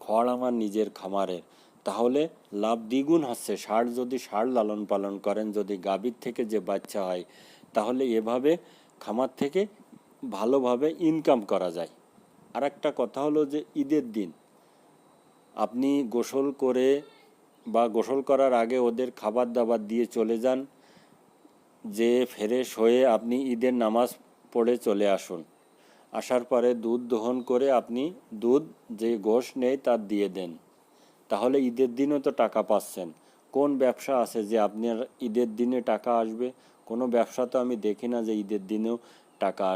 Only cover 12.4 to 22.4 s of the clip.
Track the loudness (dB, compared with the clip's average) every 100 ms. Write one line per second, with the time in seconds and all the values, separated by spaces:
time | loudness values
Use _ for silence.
12.4 | -10 -4 -4 -2 -4 -2 -4 -2 0 2
13.4 | 2 -2 -4 -4 0 2 0 -4 -6 -8
14.4 | _ _ _ _ _ _ _ _ _ _
15.4 | _ -4 -4 0 0 0 0 -2 -2 -2
16.4 | -2 0 0 2 4 2 -2 -18 -20 _
17.4 | _ _ -2 0 2 0 0 -2 2 4
18.4 | 4 4 2 2 2 0 -4 -4 -2 0
19.4 | 0 0 2 0 0 -2 0 0 0 0
20.4 | 0 0 -4 _ _ -20 _ _ _ _
21.4 | _ _ _ _ -12 0 2 2 0 -2